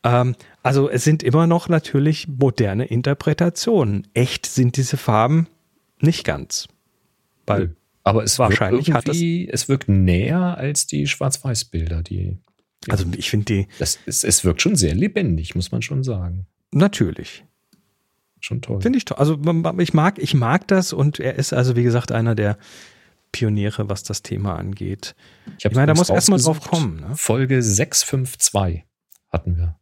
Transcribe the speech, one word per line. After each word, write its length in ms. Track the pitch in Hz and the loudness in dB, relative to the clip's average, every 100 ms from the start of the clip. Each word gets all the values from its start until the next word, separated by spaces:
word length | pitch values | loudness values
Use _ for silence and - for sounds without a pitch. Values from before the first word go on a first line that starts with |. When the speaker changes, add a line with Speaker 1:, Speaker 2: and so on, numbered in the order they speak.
Speaker 1:
Ähm, 320 | 120 120 123 120 - _ | 4 2 2 -4 -12 _
also 260 | 127 135 139 | 0 2 2
es 140 | 127 | 2
sind 180 | 147 156 | 2 2
immer 240 | 127 147 165 | 4 4 4
noch 220 | 170 - | 2 2
natürlich 580 | 165 - 143 143 156 - | -2 0 0 2 0 -6
moderne 600 | 131 135 - 104 98 131 | 0 0 2 0 0 -2
Interpretationen. 1200 | 113 135 143 - 151 170 - - 214 117 101 - | -2 -2 -2 -2 0 0 0 0 2 2 0 -2
Echt 320 | - 123 - - | 0 0 -2 -6
sind 300 | - 123 131 | 0 2 2
diese 180 | 127 139 | -2 -2
Farben 500 | - 107 120 160 165 _ _ _ _ _ | 0 2 4 2 0 _ _ _ _ _
nicht 240 | 147 165 | 0 2
ganz. 420 | - 73 67 - - _ _ _ _ _ _ _ - | -2 -4 -6 -8 -8 _ _ _ _ _ _ _ -2
Weil 200 | 101 90 | -2 -2
Speaker 2:
Nö. 60 | - _ _ | -6 _ _
Aber 220 | 98 110 | 0 2
es 140 | 107 - | 0 2
Speaker 1:
wahrscheinlich 500 | 117 - 98 120 151 | 2 2 2 2 2
Speaker 2:
wirkt 80 | 139 | 0
Speaker 1:
hat 100 | 143 | 0
es 80 | 165 | -2
Speaker 2:
irgendwie, 320 | 170 170 175 | 0 -2 -4
es 200 | - - | -6 -2
wirkt 200 | 135 - | -2 2
näher 720 | 98 90 87 117 170 180 175 | 4 4 2 2 0 0 -2
als 280 | 135 147 - | -4 -4 -4
die 180 | 147 143 | -4 -4
Schwarz-Weiß-Bilder, 960 | - 143 - 135 113 - 85 80 82 | -2 -2 -2 -4 -4 -4 -6 -4 -4
die 340 | 85 95 90 92 _ _ _ _ - | -4 -6 -6 -8 _ _ _ _ -4
Speaker 1:
Also 180 | 101 87 - | -2 -2 -6
ich 140 | - | -4
finde 140 | 104 104 | -2 0
die 220 | 101 98 - | -2 -2 -6
Speaker 2:
Das 200 | - - - | -6 -6 -6
ist, 180 | - | -4
es 200 | - - | 0 2
wirkt 160 | 92 82 | 0 0
schon 140 | - 185 | 2 2
sehr 180 | 87 85 | 2 2
lebendig, 580 | 202 - 160 80 80 | 0 0 -2 -2 -4
muss 160 | 90 90 | -6 -6
man 120 | 120 | -6
schon 200 | 113 139 | -4 -4
sagen. 440 | 131 104 87 90 95 _ _ | -4 -4 -6 -8 -12 _ _
Speaker 1:
Natürlich. 720 | 139 196 202 95 - - - _ _ _ _ _ _ _ _ _ _ | 2 2 2 -2 -2 -12 -18 _ _ _ _ _ _ _ _ _ _
Speaker 2:
Schon 160 | - 117 | -8 -8
toll. 220 | - 107 | -6 -2
Speaker 1:
Finde 160 | 95 262 | 0 0
ich 80 | - | -2
toll. 100 | - | 0
Also, 220 | 147 156 | 0 2
man, 240 | 151 165 | 0 0
man, 180 | 165 180 | 0 0
ich 140 | 175 | 2
mag, 240 | 160 170 202 | 4 2 0
ich 160 | - | -2
mag 340 | 143 117 165 - | 0 2 0 2
das 240 | 190 180 | 0 0
und 260 | - 143 - | 0 0 0
er 180 | 131 135 | -6 -4
ist 180 | 139 | -2
also, 220 | 127 127 120 | 0 2 2
wie 60 | |
gesagt, 300 | 120 117 - | 2 2 0
einer 220 | 113 113 | 0 0
der 240 | 110 104 104 - - - _ _ _ _ | 2 0 -2 -8 -20 -20 _ _ _ _
Pioniere, 560 | - 113 104 101 - 104 | -2 0 0 -2 -2 -6
was 140 | 98 | -6
das 200 | - 104 | -6 -10
Thema 340 | - 98 98 85 | -6 -6 -4 -4
angeht. 580 | 95 98 95 98 - - _ _ - - | -8 -8 -8 -8 -12 -18 _ _ -20 -4
Speaker 2:
Ich 80 | |
hab's 80 | 104 | -2
Speaker 1:
Ich 0 | |
meine, 140 | 113 147 | 2 4
da 60 | |
Speaker 2:
übrigens 180 | 156 175 | 4 4
Speaker 1:
muss 0 | |
erst 180 | 185 - | 4 4
mal 100 | 185 | 4
drauf 200 | 123 160 | 4 0
Speaker 2:
rausgesucht. 120 | - | -2
Speaker 1:
kommen, 300 | 165 131 80 | -2 -2 -4
ne? 120 | 76 147 | -8 -6
Speaker 2:
Folge 460 | - 117 131 131 | 0 0 2 2
sechs 400 | 113 101 143 - | 2 0 0 -2
fünf 340 | - 135 127 - | -2 -4 -4 -2
zwei 480 | - 101 92 80 _ _ _ _ _ | 0 0 0 -4 _ _ _ _ _
hatten 240 | 80 90 85 | -4 -2 -2
wir 220 | 85 80 | -2 -4